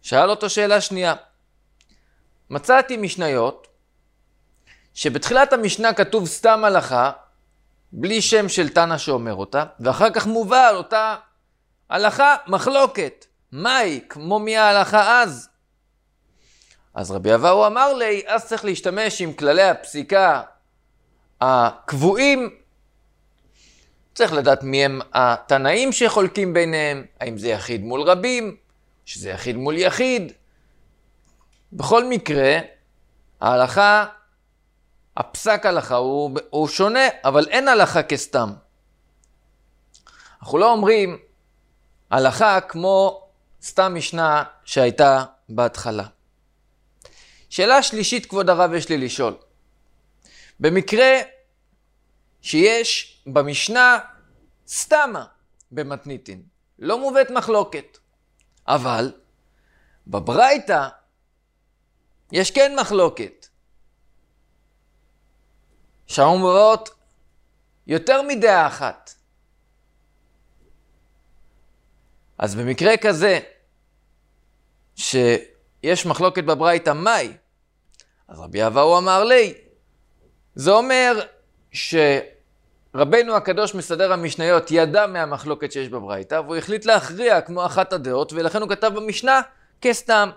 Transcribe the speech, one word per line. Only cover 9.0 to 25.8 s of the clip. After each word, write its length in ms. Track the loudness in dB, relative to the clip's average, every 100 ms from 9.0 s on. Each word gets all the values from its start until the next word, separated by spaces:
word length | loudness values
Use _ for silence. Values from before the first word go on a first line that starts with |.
| -2 -4 -4
אותה, 300 | -8 -4 -4 -4 -4
ואחר 300 | -4 2 2
כך 160 | 0 -4
מובא 420 | -4 0 4 4
על 80 | 4
אותה 400 | -2 -2 -2 -6 _ _ _ _ _ _ _
הלכה 480 | -2 0 2 4 4 0
מחלוקת. 800 | -2 0 2 2 0 -8 -10 _ _ _
מהי? 480 | -8 -2 -2 -2 -4 -12
כמו 300 | -14 -4 -4
מי 180 | -2 2
ההלכה 680 | 4 4 2 2 4 4
אז?" 260 | 2 -4 -20 _ _ _ _ _ _ _ _ _ _ _ _ _ _
אז 160 | -14 -10
רבי 240 | -6 2
אבאו 320 | 2 4 4 2
אמר 260 | 2 0
לי, 300 | 0 -2 -4 -4
"אז 200 | -6 -4
צריך 180 | -8
להשתמש 560 | -6 -6 -6 -4 -6 -4
עם 120 | -8
כללי 300 | -4 0 4
הפסיקה 800 | 4 2 -6 -12 -2 2 2 0 -4 _ _ _ _ _ _ _ _ _
הקבועים, 1160 | 0 2 2 -2 -10 -2 0 2 2 0 -2 -12 _ _ _ _ _ _ _ _ _ _ _ _ _ _ _
צריך 180 | -2 0
לדעת 300 | 2 2 2
מי 220 | 0 0
הם 160 | 0 -2 -4
התנאים 800 | 0 2 0 0 0 2 0